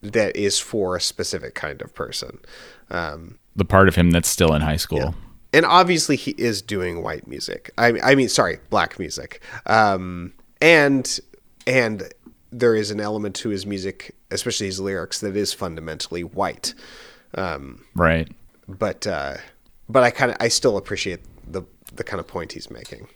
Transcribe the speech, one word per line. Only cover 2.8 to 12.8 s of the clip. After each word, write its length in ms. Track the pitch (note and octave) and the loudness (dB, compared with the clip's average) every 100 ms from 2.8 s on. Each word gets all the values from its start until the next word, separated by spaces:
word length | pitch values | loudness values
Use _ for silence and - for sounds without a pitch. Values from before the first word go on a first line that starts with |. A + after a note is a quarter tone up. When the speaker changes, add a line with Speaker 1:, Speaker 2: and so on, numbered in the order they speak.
| _ | _
Speaker 1:
Um, 480 | F2 E2 D2+ E2+ - _ - | -6 -6 -8 -16 -20 _ -4
Speaker 2:
The 100 | F#2 | 4
part 220 | F#2+ F#2+ | 6 6
of 60 | |
him 160 | E2+ F2 | 6 6
that's 200 | E2+ D#2+ | 6 2
still 260 | - E2 D#2 | 4 4 4
in 80 | |
high 140 | D#2 D#2 | 2 -2
school. 200 | - D2 | -2 -2
Speaker 1:
yeah. 120 | C2+ F2 - - - | -2 -6 -12 -20 2
And 100 | C#3+ E3 | 2 6
obviously 500 | F3 F3+ E3+ - C3+ | 6 6 2 2 0
he 160 | - | -2
is 320 | - A#2+ G#2 | -2 -2 -2
doing 400 | - G2+ F2+ E2+ | -4 -4 -4 -4
white 240 | - D2+ G#1+ | -6 -8 -10
music. 420 | C2+ - G1+ - - | -12 -8 -10 -10 2
I, 220 | A#2 A#2 | 2 4
I 140 | - C#3 | 4 4
mean, 140 | B2 | 4
sorry, 280 | - G2+ - - | 2 0 0 -2
black 260 | G#2+ E2+ - | 0 0 -2
music. 460 | E2+ D2+ - - - - - | -10 -10 -12 -16 -16 -14 2
Um, 640 | A2 G#2+ F#2+ F#2 F2+ F2 - - _ | 4 6 2 -4 -8 -10 -14 -20 _
and, 600 | D#3+ E3 C#3+ C#3 B2 - - - _ _ - | 6 6 6 2 0 -6 -10 -20 _ _ 0
and 420 | C3 A#2 G#2+ - - - _ _ | 2 2 -2 -10 -16 -20 _ _
there 220 | A#2+ A#2+ | 0 2
is 140 | A2 | 4